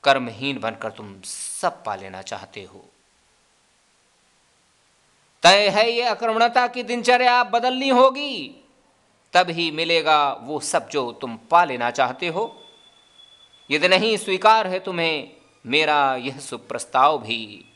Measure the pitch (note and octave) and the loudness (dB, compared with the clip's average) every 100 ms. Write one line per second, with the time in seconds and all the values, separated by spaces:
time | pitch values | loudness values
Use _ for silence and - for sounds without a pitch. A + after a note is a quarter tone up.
0 | C#3+ C3+ A#2+ G#2+ C#3 B2+ A2 A2 C3+ - | 4 2 0 -6 -8 -4 -6 -6 -12 -12
1 | G#2 G2 F#2 - - - F3+ - A2 F#2+ | -18 -18 -16 -14 -14 -6 -6 -6 -10 -10
2 | F#2+ F#2 G2 G2+ G2+ - F#2 - _ _ | -12 -16 -14 -14 -14 -18 -20 -20 _ _
3 | _ _ _ _ _ _ _ _ _ _ | _ _ _ _ _ _ _ _ _ _
4 | _ _ _ _ _ _ _ _ _ _ | _ _ _ _ _ _ _ _ _ _
5 | _ _ _ _ E3+ G3+ G#3 G3 A#3 A#3 | _ _ _ _ 6 6 4 2 2 0
6 | A#3+ G#3+ A#3 A3 A#3 B3 B3 B3 A3 A#3+ | -2 -2 -2 2 2 2 0 -4 -6 -2
7 | A3+ B3 B3 B3 A#3 A#3 B3 B3+ C4+ B3 | 2 4 4 2 2 0 0 0 2 6
8 | C4 C4 C#4+ A3+ C3+ - _ _ _ _ | 6 4 -8 -8 -12 -16 _ _ _ _
9 | _ _ _ F3+ F3+ E3 E3 D3+ E3 E3 | _ _ _ 2 2 -2 -4 -2 0 2
10 | D#3 D3+ C#3+ B2+ A#2 D3 - E3+ - D3+ | 4 4 2 -2 -8 -8 -2 -4 -2 -4
11 | A#2+ A#2 B2 A2+ _ E3+ E3+ B2 A#2+ B2 | -4 -8 -12 -12 _ 2 2 -2 -4 0
12 | B2 B2+ F3 E3 A3+ - - _ _ _ | -2 -2 -6 -6 -8 -10 -20 _ _ _
13 | _ _ _ _ _ _ - D3 F3+ F#3 | _ _ _ _ _ _ -6 -2 2 2
14 | A3 G#3 G#3 F#3 G#3+ A3 F#3+ F#3 F#3+ F3 | 2 -2 -4 2 4 4 2 -6 -6 -4
15 | E3 D#3 - - _ _ A2+ C#3+ D#3 D3 | -4 -4 -10 -20 _ _ -4 0 2 2
16 | C#3 B2+ B2+ C3+ - A#2+ - A#2+ - C3 | 0 -2 -8 -12 -14 -14 -10 -12 -4 2
17 | C#3 D3+ A2 A#2 G#2+ G#2 _ | 4 2 -6 -8 -10 -18 _